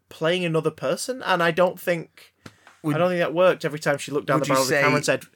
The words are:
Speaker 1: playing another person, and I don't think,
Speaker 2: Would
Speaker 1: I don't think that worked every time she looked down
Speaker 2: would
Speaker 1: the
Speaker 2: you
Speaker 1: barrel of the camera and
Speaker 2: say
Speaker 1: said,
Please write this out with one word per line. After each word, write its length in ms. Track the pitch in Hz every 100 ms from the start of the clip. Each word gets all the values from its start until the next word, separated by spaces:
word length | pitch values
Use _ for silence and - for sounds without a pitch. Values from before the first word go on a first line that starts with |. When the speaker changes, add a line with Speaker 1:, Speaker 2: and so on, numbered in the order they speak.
| _
Speaker 1:
playing 360 | - 160 180 175
another 260 | 160 156
person, 500 | 151 135 175 - 254
and 180 | - 180
I 100 | 170
don't 280 | 170 180 170
think, 540 | - 170 - - - _ - - - -
Speaker 2:
Would 120 | 160 151
Speaker 1:
I 40 |
don't 100 | 180
think 100 | 175
that 140 | 170
worked 320 | 160 180 160 160
every 140 | 151
time 180 | 156 143
she 140 | -
looked 160 | 143 -
down 120 | 139
Speaker 2:
would 60 | 143
Speaker 1:
the 0 |
Speaker 2:
you 60 |
Speaker 1:
barrel 100 | 135
of 60 | 131
the 60 | 143
camera 200 | 143 147
and 80 | 143
Speaker 2:
say 60 |
Speaker 1:
said, 100 | 131 -